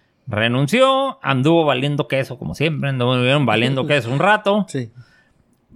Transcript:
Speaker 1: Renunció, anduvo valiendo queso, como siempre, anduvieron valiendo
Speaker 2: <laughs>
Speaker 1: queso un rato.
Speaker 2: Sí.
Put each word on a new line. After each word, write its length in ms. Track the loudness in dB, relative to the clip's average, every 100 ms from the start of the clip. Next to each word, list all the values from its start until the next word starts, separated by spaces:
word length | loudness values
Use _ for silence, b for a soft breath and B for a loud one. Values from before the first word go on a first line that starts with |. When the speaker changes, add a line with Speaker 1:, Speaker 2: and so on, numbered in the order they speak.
| _ _ -8
Speaker 1:
Renunció, 920 | -4 -2 0 0 2 2 2 -2 -4
anduvo 420 | -4 0 2 4
valiendo 420 | 2 0 -2 -4 -2
queso, 300 | -4 -4 -8
como 160 | -8
siempre, 340 | -4 -2 -2 -4
anduvieron 560 | -2 0 2 2 2
valiendo 400 | 2 2 0 0 0
Speaker 2:
<laughs> 0 |
Speaker 1:
queso 240 | 0 0
un 80 | 0
rato. 460 | 2 2 2 0 -2
Speaker 2:
Sí. 220 | -6 -10 -14 b b b b _ _ _